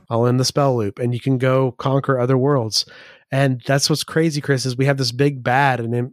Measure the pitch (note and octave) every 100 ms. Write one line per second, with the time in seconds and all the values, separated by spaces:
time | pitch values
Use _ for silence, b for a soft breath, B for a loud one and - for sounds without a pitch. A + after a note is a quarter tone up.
0 | - A#2 A#2+ B2+ B2+ D3 C#3 B2 G2+ -
1 | A#2+ A#2+ C3+ C3 C3 C3 C3 - C3+ C3+
2 | - B2+ B2 C3 C3+ C#3 A2 - - B
3 | B B B C3+ C#3 B2 - C#3 - D3
4 | - D#3+ E3 C#3+ - C3 C3 B2 C3+ C#3
5 | B2 B2 C#3+ C3 B2 C3 C#3+ B2 A#2 A#2+
6 | B2